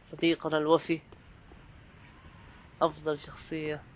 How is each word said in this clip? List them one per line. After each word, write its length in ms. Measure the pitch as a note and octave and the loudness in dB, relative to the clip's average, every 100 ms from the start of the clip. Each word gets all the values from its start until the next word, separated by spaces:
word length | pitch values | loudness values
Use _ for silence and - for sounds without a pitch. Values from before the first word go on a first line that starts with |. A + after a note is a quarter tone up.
صديقنا 540 | - D3+ E3 E3 D#3+ D#3 | -16 0 2 2 2 2
الوفي، 420 | D3+ D#3+ - E3 - - - - - - - - - - - - - - - - - - | 6 6 6 -2 -4 -20 -20 -20 -20 -20 -20 -20 -20 -20 -20 -20 -20 -20 -20 -20 -20 0
أفضل 360 | D#3+ D#3 D#3 D3 | 0 2 -4 -4
شخصية. 640 | - - - D#3+ D3+ D3+ - | -6 -12 -8 -6 -4 -6 -8